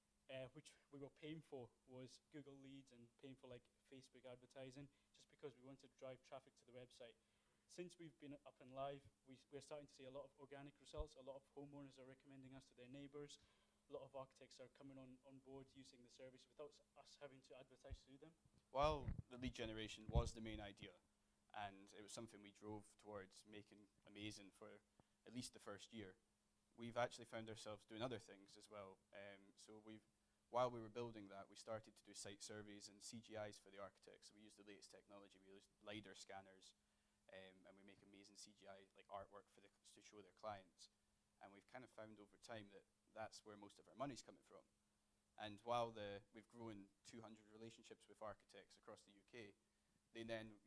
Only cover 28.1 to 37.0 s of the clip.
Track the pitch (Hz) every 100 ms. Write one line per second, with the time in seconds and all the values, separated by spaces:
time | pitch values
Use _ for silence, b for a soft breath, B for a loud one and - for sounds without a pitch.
28.1 | 110 101 98 98 104 104 104 98 95 -
29.1 | 98 101 98 98 - - 107 107 110 -
30.1 | B B B - 120 127 120 110 113 120
31.1 | 110 98 98 95 101 - 110 110 - -
32.1 | 98 104 101 - 107 104 104 104 101 -
33.1 | 117 110 107 107 104 98 98 95 - -
34.1 | 98 - 104 107 104 104 98 - 95 98
35.1 | 101 101 95 95 98 - - 104 107 101
36.1 | 95 - 98 98 95 - - B B